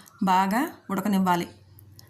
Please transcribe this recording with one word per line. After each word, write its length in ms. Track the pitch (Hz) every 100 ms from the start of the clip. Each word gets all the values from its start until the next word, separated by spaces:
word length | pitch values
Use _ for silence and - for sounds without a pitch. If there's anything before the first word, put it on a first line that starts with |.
| - -
బాగా 440 | 190 185 196 226 320 - -
ఉడకనివ్వాలి. 580 | 190 202 196 185 175 - - - - - -